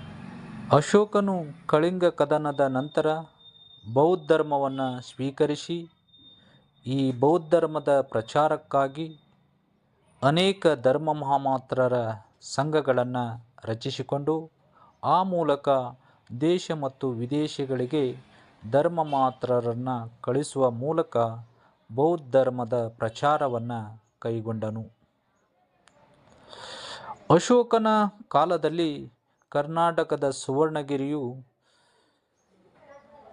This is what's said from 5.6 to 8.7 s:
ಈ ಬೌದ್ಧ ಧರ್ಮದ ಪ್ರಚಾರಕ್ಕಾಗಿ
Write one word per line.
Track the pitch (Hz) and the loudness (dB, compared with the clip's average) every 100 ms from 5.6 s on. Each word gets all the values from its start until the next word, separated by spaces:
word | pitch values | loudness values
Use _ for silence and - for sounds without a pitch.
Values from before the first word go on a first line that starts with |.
| - 170 165 _ _ - - _ _ _ _ _ 123 | -6 -8 -8 _ _ -20 -20 _ _ _ _ _ -4
ಈ | 135 131 | 0 0
ಬೌದ್ಧ | 120 139 170 156 | 2 2 2 2
ಧರ್ಮದ | 165 160 156 143 139 131 | 2 2 0 2 2 2
ಪ್ರಚಾರಕ್ಕಾಗಿ | 110 110 147 151 151 - | -4 0 2 2 0 -2